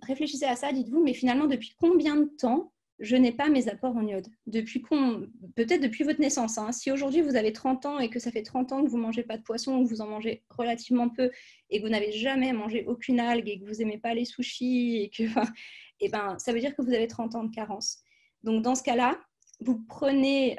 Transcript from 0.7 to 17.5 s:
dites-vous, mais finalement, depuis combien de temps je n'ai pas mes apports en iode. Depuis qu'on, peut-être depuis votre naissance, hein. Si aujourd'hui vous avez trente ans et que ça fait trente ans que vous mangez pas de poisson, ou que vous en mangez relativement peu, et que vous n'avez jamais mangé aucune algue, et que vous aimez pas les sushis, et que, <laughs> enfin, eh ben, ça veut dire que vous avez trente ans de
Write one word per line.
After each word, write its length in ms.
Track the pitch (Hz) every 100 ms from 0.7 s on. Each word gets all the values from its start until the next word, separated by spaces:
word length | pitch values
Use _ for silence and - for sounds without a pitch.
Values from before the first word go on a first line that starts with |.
dites-vous, 300 | 269 226 285
mais 120 | 302
finalement, 320 | - 254 254 302
depuis 280 | 269 - -
combien 360 | 339 349 294 294
de 100 | 294
temps 460 | - 247 277 - _ _ -
je 140 | 214 254
n'ai 160 | 247
pas 160 | 233 294
mes 200 | 277 220
apports 280 | - 254 233
en 100 | 214
iode. 220 | 196 190 _ -
Depuis 340 | 220 226 254
qu'on, 480 | - 302 262 208 185 - 180 -
peut-être 260 | 226 349
depuis 220 | 262 226
votre 160 | 285 302
naissance, 360 | 285 - 226 226
hein. 160 | 214
Si 180 | 247 -
aujourd'hui 300 | 269 277 302
vous 160 | 302 247
avez 160 | 214
trente 320 | 214 262 262
ans 140 | 285 294
et 100 | 233
que 100 | 240
ça 120 | 240
fait 140 | 226
trente 280 | 214 254 254
ans 100 | 269
que 60 | 277
vous 80 | 233
mangez 280 | 226 226
pas 120 | 233 220
de 60 |
poisson, 340 | - 226 - 262
ou 80 |
que 40 | 247
vous 100 | 220
en 60 | 214
mangez 380 | 214 220 226 _
relativement 600 | - 240 233 - 247 240
peu, 220 | 233 254 - - - -
et 100 | 214
que 60 |
vous 60 | 214
n'avez 220 | 214 208
jamais 400 | 214 247 269 262
mangé 320 | 233 214 220 -
aucune 320 | 240 - 240
algue, 300 | 233 240 208
et 100 | 202
que 80 | 202
vous 160 | 214
aimez 160 | 220 214
pas 160 | 233
les 100 | 233
sushis, 800 | 240 - 247 - 247 254 240 226
et 80 | 202
que, 140 | -
<laughs> 40 | 226
enfin, 240 | 233 220 - - - - -
eh 80 | 202
ben, 280 | 214 202 180
ça 140 | -
veut 80 | 233
dire 140 | 277 285
que 60 |
vous 120 | 254
avez 140 | 233 226
trente 260 | 226 226
ans 100 | 226
de 100 | 220